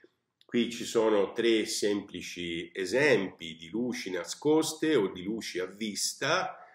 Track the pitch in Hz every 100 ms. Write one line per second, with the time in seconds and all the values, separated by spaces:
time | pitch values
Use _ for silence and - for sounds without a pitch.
0 | - _ _ _ _ 120 110 - - 117
1 | 110 104 95 - 117 110 110 - 104 101
2 | 101 90 - 90 87 85 - 98 90 120
3 | 147 107 95 - 82 80 82 110 123 -
4 | 95 90 85 - 147 156 156 - 160 135
5 | 95 90 90 113 - 87 95 101 110 98
6 | - - 143 185 - - -